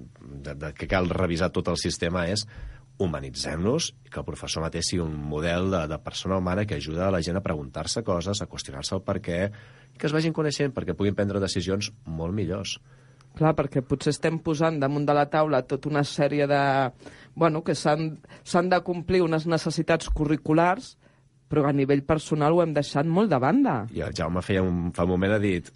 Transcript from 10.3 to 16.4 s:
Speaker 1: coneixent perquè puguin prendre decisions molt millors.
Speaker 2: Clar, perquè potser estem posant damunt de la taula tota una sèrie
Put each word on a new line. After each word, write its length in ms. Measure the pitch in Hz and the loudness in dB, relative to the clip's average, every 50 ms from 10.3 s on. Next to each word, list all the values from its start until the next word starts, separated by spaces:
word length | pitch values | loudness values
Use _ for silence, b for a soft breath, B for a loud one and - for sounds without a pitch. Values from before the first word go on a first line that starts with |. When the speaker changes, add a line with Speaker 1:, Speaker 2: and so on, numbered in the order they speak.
| 156 | 0
Speaker 1:
coneixent 380 | 160 156 147 139 - 143 135 - | 0 -2 -2 0 0 -2 -2 -2
perquè 180 | 92 85 90 82 - | -4 -4 -4 -2 0
puguin 180 | 101 101 101 - | 0 0 2 2
prendre 240 | 101 101 98 101 | 0 0 0 0
decisions 500 | 98 92 - 95 85 92 95 104 104 - - - - | -2 0 -2 -2 0 0 -2 -2 -2 -6 -10 -12 -12
molt 300 | 80 80 80 82 85 101 | -8 -6 -6 -4 -4 -2
millors. 420 | 107 92 80 92 101 98 - - - b b b b b b b b b b b | -2 -2 -2 -4 -6 -6 -8 -10 -12 b b b b b b b b b b b
Speaker 2:
Clar, 180 | - 160 156 156 | 2 2 2 4
perquè 260 | 151 139 139 - 139 127 | 2 0 0 0 -4 -2
potser 260 | - 143 131 - 151 | 0 -4 -2 0 -2
estem 280 | 143 - - 160 165 160 - | -2 0 0 0 0 0 -2
posant 360 | 165 156 143 165 165 160 147 | -2 0 2 2 2 2 2
damunt 240 | 135 139 147 147 147 147 | 0 0 2 2 2 4
de 60 | 147 | 4
la 120 | 143 147 147 | 4 4 2
taula 320 | - 156 156 156 143 127 131 | 4 2 4 4 4 2 2
tota 240 | - 143 135 - 147 | 0 -4 -4 -2 0
una 140 | 151 143 143 | 0 0 0
sèrie 440 | - - - 147 139 147 147 | 0 2 0 2 2 4 2